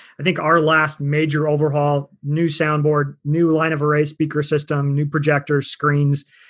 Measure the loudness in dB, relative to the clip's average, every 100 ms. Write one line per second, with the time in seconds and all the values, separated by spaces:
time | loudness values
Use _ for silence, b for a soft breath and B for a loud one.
0 | B B -4 -2 2 2 4 2 2 -2
1 | -2 0 0 0 0 0 0 0 0 0
2 | -4 _ -4 -2 0 0 0 0 2 0
3 | -2 -6 -4 0 2 2 0 0 0 0
4 | 0 -2 -4 -2 -2 -2 -2 -2 -2 -2
5 | -2 -2 0 0 0 -2 -2 -4 0 2
6 | 0 -2 -6 b